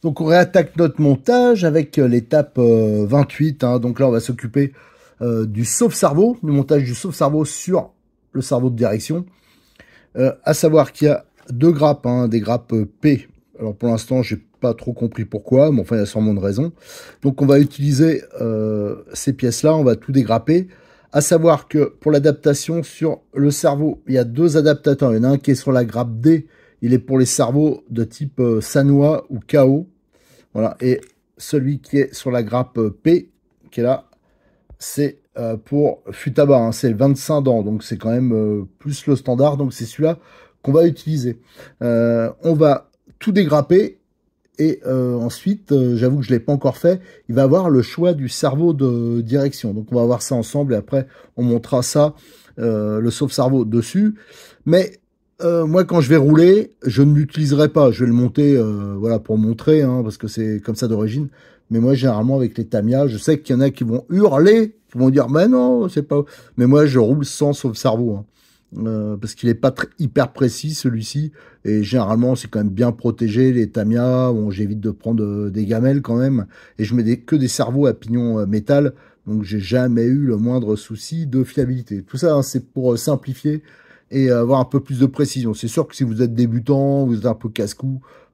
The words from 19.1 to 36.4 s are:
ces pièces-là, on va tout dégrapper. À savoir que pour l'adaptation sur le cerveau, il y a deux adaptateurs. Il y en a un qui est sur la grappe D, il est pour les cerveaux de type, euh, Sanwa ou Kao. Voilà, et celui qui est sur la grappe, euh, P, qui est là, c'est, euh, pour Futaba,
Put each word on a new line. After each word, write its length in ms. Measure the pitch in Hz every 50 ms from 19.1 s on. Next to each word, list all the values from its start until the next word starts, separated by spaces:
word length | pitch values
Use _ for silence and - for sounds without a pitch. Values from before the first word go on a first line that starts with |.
| -
ces 180 | - - - 120
pièces-là, 420 | - - 123 120 - - 151 160
on 100 | 160 147
va 120 | 127 113
tout 160 | 110 - - 131
dégrapper. 560 | 139 123 98 113 117 113 - 156 175 185 185 - _ _ _ _ _ _ _ -
À 100 | 143 147
savoir 440 | - 180 165 160 170 156 143 -
que 280 | _ - 156 143 - - _
pour 100 | - 151
l'adaptation 720 | 151 143 139 156 143 - - 151 143 139 - - 160 170 151
sur 380 | - - - 160 160 139 - _ _ _
le 180 | 139 143 147
cerveau, 520 | 143 - - 160 143 143 151 151 - - _
il 80 | - 131
y 40 | 131
a 60 | 120
deux 340 | 117 117 135 165 175 143 160
adaptateurs. 560 | 147 151 147 143 _ 156 139 139 143 131 113
Il 20 |
y 40 | 110
en 40 | 117
a 40 | 131
un 100 | 139 139
qui 140 | - - 135
est 20 |
sur 180 | 123 - 139 131
la 140 | 127 123
grappe 340 | 113 104 117 123 120 113 110
D, 260 | 120 156 165 160 156 - _ _ _ _ _ _ -
il 100 | 117 127
est 60 | 123
pour 200 | - - 131 131
les 60 | 127
cerveaux 600 | 123 - - 139 117 135 147 151 151 135 - _ _
de 160 | 120 113 113
type, 340 | 113 - - 147 139 _ -
euh, 200 | 127 120 113 110
Sanwa 640 | 107 - - 147 139 143 143 139 143 147 156 - - _
ou 80 | 139 113
Kao. 500 | - - - 147 135 131 135 151 180 - _ _ _ _ _ _ _ _ _ _ _ _ _
Voilà, 220 | 107 110 110 - _
et 200 | 127 127 123 - - _ _ _ _ _ _
celui 440 | _ - - - 147 131 135 147 135
qui 180 | - _ - 143
est 160 | 135 131 -
sur 160 | - - 131
la 140 | 123 123 117
grappe, 340 | 104 113 123 127 127 _ 117
euh, 100 | 113 107
P, 440 | - _ _ 160 170 175 - _ _ _ _ _ _ _ _ _ _
qui 80 | -
est 20 | 117
là, 260 | 120 135 - - _ _ _ _ _ _ _ _ _ _ _ _ _ - _
c'est, 400 | - - - 139 147 139 - _ _ _ _
euh, 200 | - 120 113 113
pour 480 | 110 110 _ 139 147 147 131 - - _ - -
Futaba, 460 | - - 147 127 -